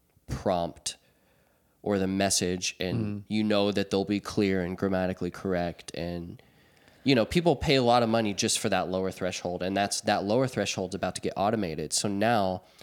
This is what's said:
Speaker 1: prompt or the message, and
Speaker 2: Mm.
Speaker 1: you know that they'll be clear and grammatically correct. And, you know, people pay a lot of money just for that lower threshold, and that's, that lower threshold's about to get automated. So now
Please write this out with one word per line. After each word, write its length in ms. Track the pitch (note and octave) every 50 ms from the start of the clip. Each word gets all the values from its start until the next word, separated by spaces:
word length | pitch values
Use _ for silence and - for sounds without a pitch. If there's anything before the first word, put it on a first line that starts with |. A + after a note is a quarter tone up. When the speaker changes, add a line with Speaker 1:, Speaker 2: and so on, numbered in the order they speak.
| _ _ _ _ _
Speaker 1:
prompt 680 | - - - - G#2 F#2 F2 E2+ E2 - - - - - - _ _ _ _ _ _ _ _ _ _ _ _ _ _ _ _
or 180 | - G2+ G#2 F#2+
the 80 | F#2+
message, 680 | F#2+ F#2+ G2 G2 G2 - - G2 F2+ F#2 F#2 F#2+ - - -
and 260 | F#2 F#2 A#2 A#2 G#2+
Speaker 2:
Mm. 180 | G#2 G#2 G2+ G#2
Speaker 1:
you 160 | - G#2+ G#2+ G#2+
know 260 | G#2+ G#2 G2+ G2+ G#2
that 200 | G2 G2+ G2 -
they'll 140 | G#2 G2 G2
be 160 | G#2 G#2 G2+
clear 400 | - - - A2 G#2 F#2+ F#2+ F#2+
and 160 | F2 F2 F#2
grammatically 520 | - G2 F#2+ F#2+ F#2 F#2 F2+ F#2 - F2+ F2+
correct. 640 | - - - G2 F2+ F2 F2 E2+ E2 - - - -
And, 480 | - E2+ F2 F2 F2 E2+ F2 G#2+ - - _ _ _ _ _ _ _ _ _ _ _ -
you 100 | C3 C#3
know, 120 | A#2 G#2
people 320 | - - F3+ E3 E3+ C#3+
pay 180 | - - D3+ C#3
a 80 | C3 B2
lot 200 | A#2 A#2+ B2 A#2
of 40 |
money 260 | A2 A2+ A#2 A2 G#2 G2
just 240 | - A2+ G2+ -
for 120 | - - G#2+
that 200 | G2 F#2 D#2+ F2
lower 220 | F#2 F#2+ F#2+ F#2+
threshold, 500 | - - F#2+ F2+ F2+ - - F2+ F2 F2+
and 140 | F2+ F#2+ G2
that's, 240 | G2 G2+ G2+ - -
that 220 | - G#2+ G2+ F2 F#2
lower 240 | G2+ A2 B2+ C3+
threshold's 480 | B2 - A2 G2 - - G#2+ F#2+ F2+ G2+
about 200 | F2+ F#2+ F2+ -
to 60 | -
get 120 | - F#2 -
automated. 560 | - G2 G#2+ A#2 A2 F#2+ E2 D#2 D#2 D#2 D2
So 160 | - - -
now 540 | G#2+ G2 G2+ G#2+ A#2 A#2+ G#2 G2 F#2 F#2 F#2 - - _ -